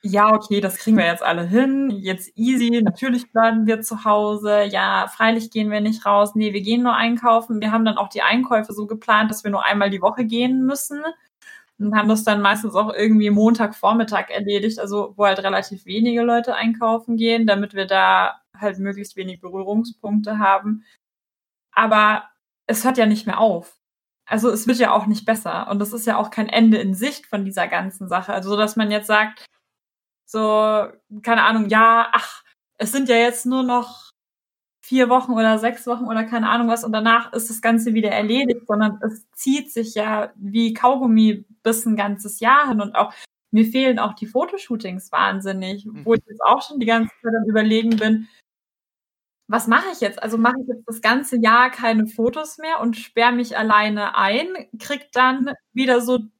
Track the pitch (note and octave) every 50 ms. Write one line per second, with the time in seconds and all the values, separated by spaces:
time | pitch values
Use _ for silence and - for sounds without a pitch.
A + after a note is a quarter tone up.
0 | - G3+ F#3 G3+ G#3 A3 G#3+ G#3+ - - G#3 G3+ G3+ F#3+ F#3+ - - A3 A3 G3+
1 | F3 E3+ E3+ E3+ - - E3+ E3+ E3+ F3 G3 A#3+ C4+ C4+ C4+ C#4 C#4 C4+ G#3 G3
2 | G3 F#3+ F#3 F#3 - - _ - A3+ B3 C4 C4 A#3+ A#3 A#3 A#3+ A3 F#3+ - -
3 | C4 C4+ B3 A#3+ B3 _ _ A3+ A3+ A3+ A3 A3+ A3 A3 A3 A3 A3 - A3+ G#3+
4 | - G#3+ G#3 G#3 G#3 G#3 G#3+ G#3 G#3+ G#3 G#3 G#3 G#3 G3+ G3 F#3+ F#3+ G3 G3 F#3+
5 | F#3+ G3+ - - A3 A3+ A#3 A3+ A3 A3+ - A3 G#3+ G#3+ G#3 G#3+ G#3 G#3+ A3 A3
6 | - G3+ G3+ G3+ G#3 G#3 G#3+ A3 G#3+ G#3+ G3 G#3 F#3+ G#3 A3+ A#3+ B3 B3 A3+ -
7 | A#3 A#3 A#3+ A#3 A#3+ A#3+ A3+ A3+ A3+ - A3+ G#3 G#3 G#3+ A3 A3+ A3+ A3 G#3 -
8 | G3+ G3 - G#3+ - E3 G#3+ B3 B3+ - B3 A3 A3 - G3+ G#3 G#3+ G#3 A3+ A3
9 | - - G#3+ G#3+ A3 G#3+ G#3+ - - G#3 G3+ - - - G3+ G#3 G3+ G3+ G3 F#3
10 | F3+ G#3+ A3+ B3 B3 A3 A3+ A#3 B3 B3+ C4 C4 C4 C4 C#4 C#4 - - D4 C#4+
11 | D4+ D#4+ D#4+ _ _ _ _ _ _ - - - _ _ _ _ G#3 G#3 G#3+ G#3+
12 | G#3 G#3 A3 G#3+ A3 A3 G#3 G3+ G3+ G3 G#3+ G#3+ G#3+ G#3+ - F#3+ G#3+ G#3+ - -
13 | G#3 A3 A3 G#3+ G#3 G#3 G#3 G#3 G#3+ A3+ A#3 A3+ A3 G#3 G#3+ - - G3 A3 A#3
14 | A3 A3 G#3+ F3+ - - - G3+ G3+ G3+ G3+ G3+ G3+ A3+ A3 A3+ G3 G3 G3+ G#3
15 | G3 G3 G3 G3+ G3+ G3 F#3+ G3 F#3+ G3 F#3+ F#3+ G3 - G3+ F#3+ _ F3+ F#3+ A3
16 | A3+ A#3+ A#3 A#3 A#3 A#3+ A#3 A#3+ A#3 B3+ - - A3 A3+ A3+ A3+ A#3 A3+ A3+ A3+
17 | A3+ - A#3 A3 A3+ A3+ A3+ A#3 A3+ G#3+ G3+ G3 G3+ G3+ G#3 G3 F#3+ F#3+ G3 F#3+
18 | F#3+ F#3+ F#3+ F#3 F#3 D#3+ - _ _ _ _ F#3+ G#3 G#3 F#3+ F#3 G3 G3 G3 G3+
19 | G3+ - - F#3+ F#3 F#3 F#3 F3+ F#3 F3+ F#3 F#3+ F#3+ G3 G#3 A3 A#3 A#3 A3+ _
20 | - G3+ G#3 G#3+ G#3 G#3 G#3+ G#3+ G#3 G3 G3 F#3+ G3 G#3 A3 G#3+ _ _ _ _
21 | _ _ _ _ _ _ _ _ _ _ _ _ _ _ _ - - G#3+ G#3+ G#3+
22 | G#3+ G#3+ G#3+ - - _ _ _ _ _ _ _ _ - A3+ A3 A3+ B3 A#3+ B3
23 | A3 G#3+ G#3+ G#3+ - A3 - - A3 A3 F3+ E3+ - - _ _ _ _ _ _
24 | _ _ _ _ _ - A#3 A3 G#3+ B3 G3+ A3 - A#3 B3 A#3 A#3+ - - G#3
25 | G3 G#3 G#3+ G#3+ - - A3+ A3 - E3+ D#3+ F3 - - G3+ G3+ G#3 G#3+ A3+ A#3
26 | A3 A3+ G#3 G#3 G#3+ - - A3+ G#3+ - - A#3 A#3 A3+ A3 G#3 - G3 F#3+ F#3
27 | A3 C#4+ C#4+ - _ _ - G3+ G3 G3 G3 F#3+ E3+ E3 E3+ F3 F#3 F#3+ F#3 -
28 | F#3+ F3+ F3 F#3 F#3 - G3+ F#3+ F#3 G3 G#3 G#3 G#3+ G#3+ G#3+ A3 A3 G#3 G#3+ G#3+
29 | G#3 - G#3+ G#3+ G#3+ G#3+ A3 - - _ _ _ _ _ _ _ _ _ _ _
30 | _ _ _ _ _ _ - A3 A3 G#3+ G#3+ G#3+ G#3+ G#3+ G#3+ G#3+ G3 - - _
31 | _ _ G#3+ G#3+ - A#3 A#3 A3 D3+ - A3 A3+ G#3+ G3 G#3+ G#3+ A3+ A3+ A3+ A#3
32 | A3+ - - A3+ - - - - _ _ _ _ _ _ _ _ G#3+ G#3+ - C#4
33 | C#4 A#3+ A#3+ A3+ A#3 A#3+ A#3+ B3 - B3 C4 C4 C4 B3 B3 B3 A#3+ A#3+ - -
34 | - - _ _ _ _ _ _ _ _ _ _ _ _ _ _ _ - B3+ C4
35 | B3+ A#3+ B3+ B3+ B3+ B3+ B3 A3 A3 A3 A3 G#3+ A3 A#3+ A#3+ - - A#3+ A#3+ A#3
36 | B3 A3 A3+ A3+ A3 A3 A#3 A#3 A3 - A3 A#3+ A#3+ A3+ A#3 A3+ A#3+ A3+ A3 A3
37 | G#3+ A#3 A3+ A#3 A#3 - - A3+ A3+ - A3+ - - A3+ A#3 A3+ A3+ A#3+ A3 A3+
38 | G#3 G#3 G3 G#3 G#3 G#3+ A#3 C4 C#4 B3 A#3+ - - - C4 G#3+ G#3+ G#3+ G3+ -
39 | - A3 A3 - - _ _ - - C4+ C4+ D4 C#4+ - - A#3 A3+ A3 - G#3+
40 | G#3 G#3+ G#3+ G#3 G#3 - _ - G3 G3+ G3+ A#3 A#3 A3+ A3+ - - B3 C#4 B3+
41 | C4 A#3+ A3 A3 A3 G#3+ G#3 G3 - _ _ _ _ A3+ A3+ A3+ - A3+ G#3+ G#3
42 | G3+ G3+ G3+ G3+ - G#3 - - A3 A#3 C4+ C#4+ D4 C4+ A#3+ G#3 G3+ G3+ - -
43 | G#3 - - - - _ _ _ _ _ - G#3+ A3+ A3 A#3 C4 C4 C4 B3 -
44 | - G#3 G3 - G#3+ - - B3+ E4 F4 G4+ G4 - - A#3+ A3 A3 F#3+ F3+ F#3+
45 | - - - - G3 G3 F#3+ G3 G3 G3 F#3+ F#3+ F#3 F#3 G3 G3+ G3+ G#3+ G#3+ -
46 | C#3 A3+ A3+ A3 _ _ G#3+ A3+ - - A#3+ C#4+ - - D4+ C#4 A3+ A3 A3+ A3+
47 | A3+ A3 _ _ - A3+ A3 A3+ G#3+ G#3+ G#3 A3 G#3+ G#3+ A3 A3 A3+ A#3 A3+ G#3+
48 | G#3+ A3 A3 A3 A3 _ _ _ _ _ _ _ _ _ _ _ _ _ _ _
49 | _ _ _ _ _ _ _ _ _ - G#3 A#3 A3 A3+ A#3 D4 F4+ G4 F4 -
50 | A#3 G3+ - - - A3 A3+ A3+ A3+ A#3+ B3+ C4+ B3+ - A#3 - - - A3+ A3+
51 | - G#3+ A#3+ C4+ C#4+ - C4 A#3+ A3+ A3 A3+ A#3+ B3 B3+ B3+ - A#3+ A3+ A3+ A3
52 | A3 A3 - - A3+ B3 A#3+ D#4 D#4 D4+ - - D#4 D#4+ E4 - - A#3+ A3+ -
53 | - - _ A3+ A#3 A#3+ A#3+ A#3+ B3 A#3 G#3 - A3 A3 G#3+ G#3 G#3+ G#3+ G#3+ G#3
54 | G#3 - - - G3 G3 G#3 C4 E4 F#4 F#4 E4 A3+ _ - A3 - - C#4+ C#4
55 | - _ - B3 B3+ B3+ C4 C4+ B3+ C#4+ C4+ _ _ _ _ A#3+ C4 B3+ B3+ A#3+
56 | A#3+ A#3+ B3+ B3 G#3+ - _